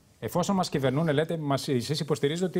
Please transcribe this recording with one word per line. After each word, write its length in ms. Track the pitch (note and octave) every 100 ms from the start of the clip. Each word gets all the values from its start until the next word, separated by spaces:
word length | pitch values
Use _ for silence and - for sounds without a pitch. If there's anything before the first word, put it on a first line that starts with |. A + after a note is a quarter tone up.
| _ _
Εφόσον 380 | A#2 F3 E3+ G3
μας 120 | F3
κυβερνούνε, 440 | D3+ C3 C3+ E3
λέτε, 240 | C#3 D#3+ E3
μας, 320 | D3 C3+ -
εσείς 320 | B2+ A#2 D3+
υποστηρίζετε 460 | D#3 D3 C#3+ E3 F#3